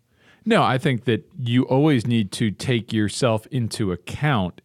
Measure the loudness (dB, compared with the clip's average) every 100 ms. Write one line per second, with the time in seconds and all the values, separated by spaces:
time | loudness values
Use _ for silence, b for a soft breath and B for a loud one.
0 | _ b b b 0 2 4 2 0 0
1 | 0 -2 -2 -10 0 0 2 2 4 2
2 | 2 0 0 -2 -4 -2 -2 -2 -2 -2
3 | -2 0 0 0 -2 -6 -4 -4 -4 -4
4 | -8 -4 -2 0 -2 -6